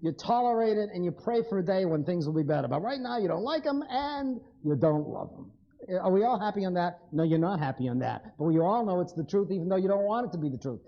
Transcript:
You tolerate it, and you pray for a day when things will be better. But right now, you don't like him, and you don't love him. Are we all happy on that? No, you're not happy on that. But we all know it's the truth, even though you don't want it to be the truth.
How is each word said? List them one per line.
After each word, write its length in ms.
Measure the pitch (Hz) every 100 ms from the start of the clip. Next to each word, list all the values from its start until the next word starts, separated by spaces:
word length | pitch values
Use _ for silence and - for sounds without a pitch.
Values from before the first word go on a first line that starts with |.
You 120 | 160
tolerate 640 | 156 - 240 247 233 226 214
it, 140 | 208
and 120 | 196
you 60 | 175
pray 320 | 170 - 233 226
for 100 | 196
a 60 |
day 200 | 175 190
when 200 | 185 160
things 220 | 143 180 151
will 80 |
be 80 | 160
better. 260 | 143 151 135
But 140 | 139
right 180 | 202 269
now, 180 | 247 240
you 100 | 196
don't 140 | 165
like 220 | 214 311
him, 180 | 302 285 294
and 520 | 247 285 285 269 247 - -
you 120 | 151 143
don't 320 | 160 151 147
love 220 | 110 95
him. 200 | - 190 - _ _ - 185
Are 100 | 185
we 140 | 185
all 140 | 220 240
happy 260 | 214 208
on 100 | 190
that? 240 | 180 175 175 -
No, 100 | 147
you're 160 | 165 160
not 220 | 165 196
happy 280 | 147 127 127
on 100 | 123
that. 360 | 123 117 - -
But 60 |
we 140 | 151 160
all 260 | 165 226
know 160 | 226 180
it's 120 | 175
the 120 | -
truth, 260 | 156 202 202
even 160 | 196 170
though 80 | 190
you 120 | 190
don't 160 | 202
want 220 | 202 220 247
it 60 |
to 60 | 175
be 100 | 151
the 100 | 127
truth. 220 | 139 117